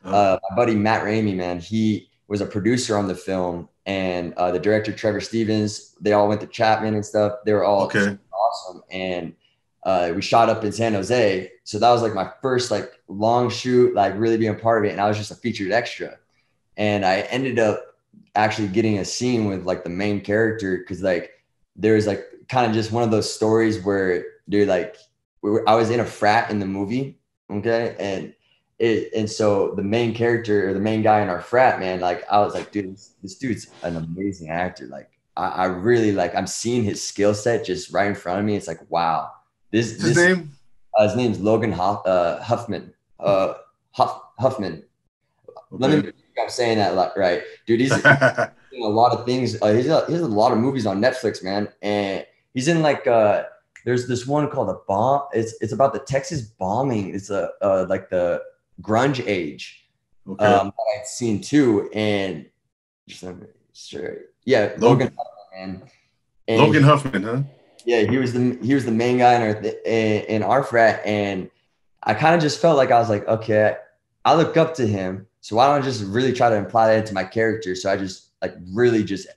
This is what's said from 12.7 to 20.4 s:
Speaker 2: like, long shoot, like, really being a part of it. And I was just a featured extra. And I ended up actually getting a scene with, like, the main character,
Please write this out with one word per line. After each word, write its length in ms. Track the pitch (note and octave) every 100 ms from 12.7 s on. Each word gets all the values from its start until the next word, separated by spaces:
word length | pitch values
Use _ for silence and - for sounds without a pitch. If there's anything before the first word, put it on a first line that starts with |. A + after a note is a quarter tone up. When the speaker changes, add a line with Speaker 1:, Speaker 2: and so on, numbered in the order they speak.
Speaker 2:
like, 220 | G#2 F#2 _ _
long 400 | G2 A2 A#2+ A#2+
shoot, 440 | A2 B2+ B2 B2
like, 180 | G#2 G2 F#2+
really 200 | A2+ A2+
being 140 | A2
a 40 |
part 300 | G#2 A2+ A2+
of 40 | G2+
it. 40 |
And 80 | F2
I 80 | G#2
was 80 | G#2
just 140 | G#2
a 40 |
featured 380 | - A#2+ G#2+ F#2+
extra. 460 | A2 A#2+ - E2 - _ _ _ _ _ -
And 280 | G#2 G#2
I 160 | F#2+ F#2+
ended 360 | - B2 C3+ A#2
up 220 | G#2+ G2+ - _ _ - _
actually 340 | - G#2+ G#2 G#2
getting 300 | F#2+ A2 G2+
a 60 |
scene 420 | F2+ - B2 A#2 G#2+
with, 180 | F#2+
like, 180 | F2 F2+
the 80 | F2
main 300 | F2 G#2 G2+
character, 640 | G2 G#2